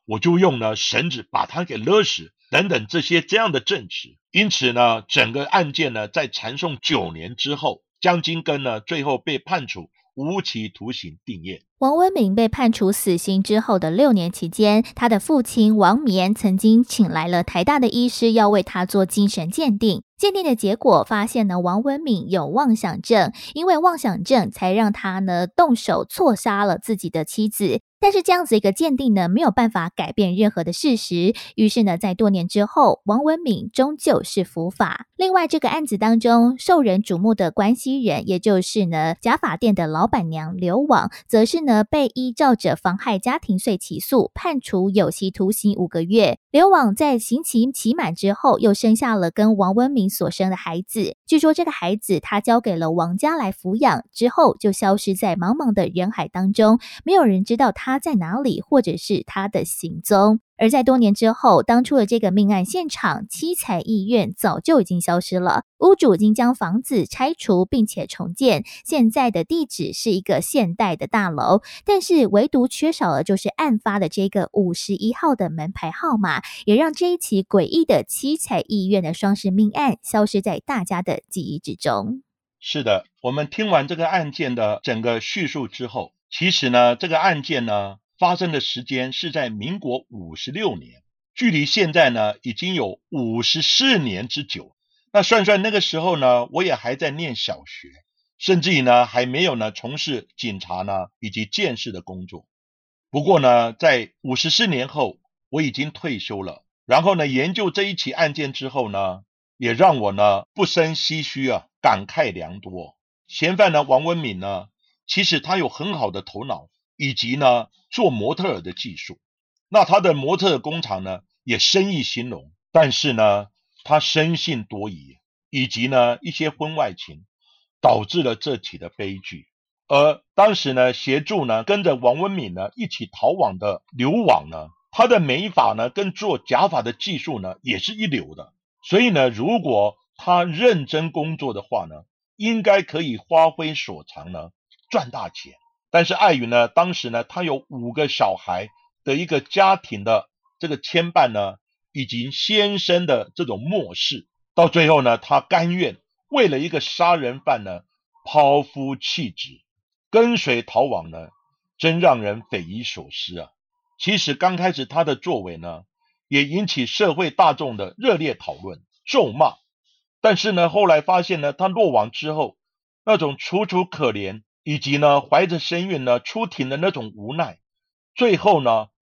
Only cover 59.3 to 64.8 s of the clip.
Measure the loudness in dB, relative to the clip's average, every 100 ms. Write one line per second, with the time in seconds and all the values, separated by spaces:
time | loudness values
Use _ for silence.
59.3 | -6 -4 -4 -4 -8 -10 -8 2 6 6
60.3 | 4 _ 0 2 4 4 6 4 4 2
61.3 | 4 6 6 6 2 4 2 2 2 2
62.3 | 2 4 2 0 -4 -6 -4 -4 -4 -8
63.3 | -6 -4 -4 -4 -4 0 -2 2 2 2
64.3 | -2 -2 0 2 2